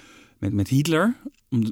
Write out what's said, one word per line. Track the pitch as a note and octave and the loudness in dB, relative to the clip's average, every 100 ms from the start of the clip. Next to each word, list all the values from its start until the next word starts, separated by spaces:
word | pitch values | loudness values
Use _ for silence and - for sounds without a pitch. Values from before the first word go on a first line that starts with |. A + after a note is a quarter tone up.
| - - - - | -20 -20 -20 -8
met, | G2 | -4
met | G2+ G2 | -2 0
Hitler. | C3+ D#3+ D#3+ G#3+ - - _ - | 0 2 2 0 -2 -10 _ -6
Om-, | A#2+ A2+ | -2 0